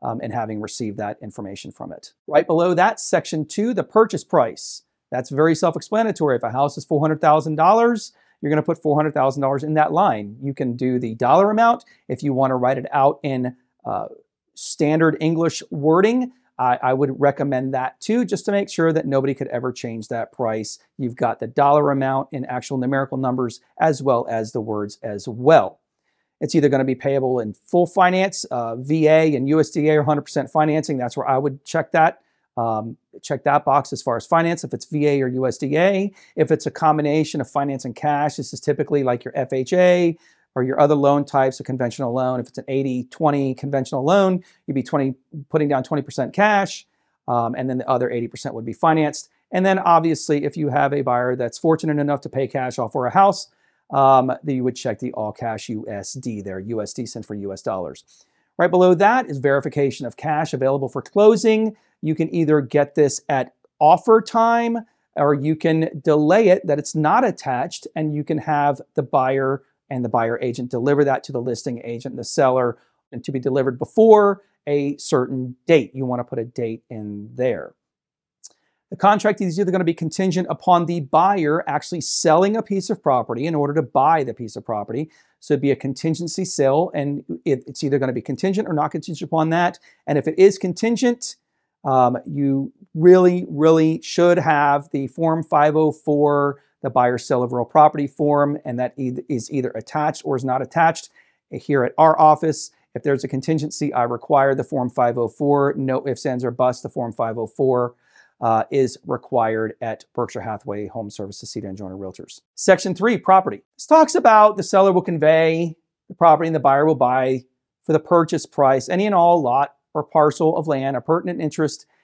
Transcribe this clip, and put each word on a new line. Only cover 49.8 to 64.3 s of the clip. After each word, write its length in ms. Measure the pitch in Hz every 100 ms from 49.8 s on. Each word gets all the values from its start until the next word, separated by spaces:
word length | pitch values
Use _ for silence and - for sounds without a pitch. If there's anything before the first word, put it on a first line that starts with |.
| 175 165 165 156 - 147
if 120 | 143 160
you 120 | 147
have 240 | 139 139
a 80 | 143
buyer 360 | 127 123 123 127
that's 200 | 117 -
fortunate 420 | 165 160 160 147
enough 220 | 143 139
to 60 | -
pay 180 | 135 131
cash 320 | 139 127 123
off 140 | 113
for 140 | 143 123
a 40 |
house, 380 | 180 196 196 - _ _ _ _
um, 420 | 139 135 131 131 -
then 140 | 151 131
you 80 |
would 120 | 127 123
check 220 | 131 107
the 140 | 123
all 200 | 117 107
cash 360 | - 120 107 -
U 160 | 110 117
S 280 | 101 95
D 260 | 131 123 107
there, 180 | 98 95
U 220 | 98 113
S 140 | 104
D 100 | -
cent 220 | 113 117 104
for 80 |
U 180 | 104 98
S 80 | 95
dollars. 440 | - 95 85 65 _ _ _ _ _ -
Right 140 | 170
below 240 | 180 180
that 340 | 175 202 254 -
is 80 | 139
verification 680 | 139 139 143 147 139 - 123
of 100 | -
cash 380 | 151 151 156
available 340 | 135 131 139 135
for 140 | 139
closing. 720 | - 202 214 226 226 220 220 214 _ _
You 120 | 151
can 180 | 156 160
either 260 | 175 156 151
get 340 | 127 147 143
this 260 | - 143 - -
at 260 | 139 123 _ _ _
offer 420 | 151 175 - 220
time, 580 | 220